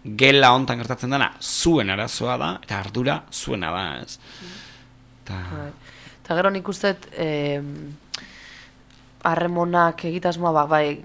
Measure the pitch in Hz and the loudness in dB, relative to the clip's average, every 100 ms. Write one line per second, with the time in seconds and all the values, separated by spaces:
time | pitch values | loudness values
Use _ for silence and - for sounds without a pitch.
0 | - 107 135 139 135 123 131 120 117 127 | -10 4 6 8 8 8 4 -4 -4 -6
1 | 127 139 117 - - - 165 160 101 95 | -2 0 -2 -4 -4 0 4 4 2 -2
2 | 117 - 113 123 135 92 - 98 101 104 | -4 -4 -4 -2 -4 -6 -8 -8 -6 -4
3 | 127 156 - - - 117 82 87 92 65 | -2 -2 -6 -10 -6 -4 -4 -4 -6 -8
4 | - - - - 175 185 - - - - | -12 -18 -20 -20 -18 -18 -20 -20 -20 -20
5 | - - - 95 90 87 147 - - - | -20 -20 -14 -10 -10 -10 -12 -14 -20 -20
6 | - - - 165 190 196 185 196 202 190 | -20 -14 -4 2 2 0 -4 -4 -2 -2
7 | - - 165 151 143 143 143 147 147 147 | -8 -6 -2 -2 -2 -2 -6 -10 -14 -16
8 | - - - - - - - - - - | -16 -16 -16 -20 -20 -20 -20 -20 -20 -20
9 | - - - 165 175 170 175 175 170 160 | -20 -6 -2 0 0 0 0 4 2 2
10 | 175 175 175 170 175 156 147 156 147 147 | -6 -2 -2 -2 0 2 4 2 2 -2